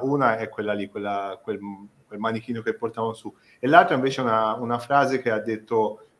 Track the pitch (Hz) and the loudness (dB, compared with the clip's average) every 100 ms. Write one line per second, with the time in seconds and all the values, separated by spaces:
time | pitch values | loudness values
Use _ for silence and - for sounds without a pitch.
0 | 131 143 127 113 107 - 104 101 98 107 | 2 2 2 2 -4 -6 -4 -2 -4 -6
1 | 101 101 98 95 - 101 101 98 101 _ | -4 -4 -6 -8 -8 -8 -8 -14 -16 _
2 | _ 104 113 113 120 117 110 110 113 113 | _ -6 -4 -4 -6 -6 -4 -4 -6 -4
3 | 113 110 104 - _ _ 131 165 175 143 | -4 -4 -12 -16 _ _ 6 6 6 2
4 | 131 131 123 110 110 117 117 120 - 143 | 0 0 0 2 2 -2 -2 -4 2 2
5 | 131 127 123 110 110 107 - 113 107 - | 4 0 0 -2 -2 -6 0 0 0 -2
6 | - _ | -16 _